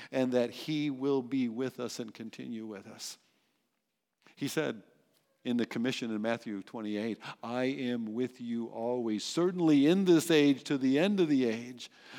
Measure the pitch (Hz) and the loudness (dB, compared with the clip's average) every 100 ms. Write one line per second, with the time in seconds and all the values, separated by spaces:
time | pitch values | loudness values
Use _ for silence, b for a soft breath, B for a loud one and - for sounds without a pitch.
0 | B 135 127 123 120 - - 151 147 131 | B 0 2 2 0 -2 -4 -2 -2 -2
1 | 139 139 120 135 120 110 131 - 117 - | 0 0 0 0 0 -2 -6 -4 -8 -8
2 | 110 - 110 - 127 110 110 98 104 107 | -10 -12 -14 -12 -10 -10 -10 -12 -16 -14
3 | - - _ _ _ _ _ _ _ _ | -14 -14 _ _ _ _ _ _ _ _
4 | _ _ b - 139 160 139 110 - _ | _ _ b -8 -4 -2 -2 -4 -12 _
5 | _ _ _ _ 127 120 110 120 123 - | _ _ _ _ -2 -2 0 -2 -2 -2
6 | 117 107 113 117 117 101 - 120 104 104 | -4 -4 -2 -4 -6 -10 -10 -10 -6 -4
7 | 113 101 B - 113 123 127 139 123 120 | -4 -6 B -12 -6 -2 -2 -2 -4 -4
8 | 110 113 123 - 117 117 113 113 117 123 | -4 -4 -6 -6 -6 -6 -6 -4 -4 -2
9 | 117 107 - 165 180 180 160 143 147 190 | -2 -2 -2 0 0 4 6 6 6 6
10 | 180 165 - 156 143 131 - 139 131 139 | 6 6 6 6 6 4 0 0 2 4
11 | 196 196 160 135 120 110 123 123 - B | 4 2 4 4 2 0 -6 -14 -18 B
12 | B | B